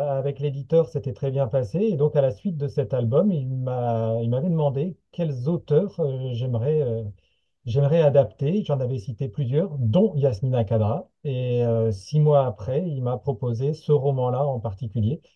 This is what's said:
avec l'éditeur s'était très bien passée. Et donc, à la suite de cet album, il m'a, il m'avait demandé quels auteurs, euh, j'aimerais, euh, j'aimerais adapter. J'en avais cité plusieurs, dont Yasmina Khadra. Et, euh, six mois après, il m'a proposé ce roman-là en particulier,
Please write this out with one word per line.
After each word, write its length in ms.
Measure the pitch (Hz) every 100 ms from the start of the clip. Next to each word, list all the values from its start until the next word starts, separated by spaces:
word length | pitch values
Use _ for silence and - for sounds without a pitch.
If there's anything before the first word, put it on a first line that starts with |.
| 147 135
avec 220 | 139 139
l'éditeur 500 | 143 139 131 165 156
s'était 240 | 139 127
très 200 | 107 139
bien 160 | 135 127
passée. 320 | 135 120 170
Et 160 | 220 151
donc, 180 | 151
à 60 | 147
la 100 | 135
suite 260 | 104 202 156
de 120 | 139
cet 260 | - 117
album, 380 | 127 117 139 208
il 160 | 165 131
m'a, 680 | 131 127 123 120 113 113 113
il 80 | 117
m'avait 180 | 127 180
demandé 480 | 160 143 131 175 - _
quels 380 | - 165 127 135
auteurs, 500 | 175 - 147 196 -
euh, 320 | 147 131 131
j'aimerais, 480 | 117 127 120 131 156
euh, 200 | 127 113 107 - _ _ _ _
j'aimerais 360 | 127 127 139 165
adapter. 640 | 151 139 127 - 139 208
J'en 140 | 175 135
avais 180 | 127 131
cité 280 | - 110 135
plusieurs, 480 | 123 120 143 196 143
dont 360 | 110 170 220
Yasmina 480 | 143 139 98 131 123
Khadra. 440 | 104 113 104 160 - _
Et, 400 | 147 127 123 120
euh, 260 | 120 113 110
six 300 | 98 - 151
mois 260 | 151 143 131
après, 420 | - - 139 180
il 140 | 139
m'a 160 | 123 127
proposé 560 | 143 131 123 117 139
ce 160 | 151 -
roman-là 560 | 147 139 131 127 127 147
en 140 | 123
particulier, 600 | 104 98 117 120 107 165 _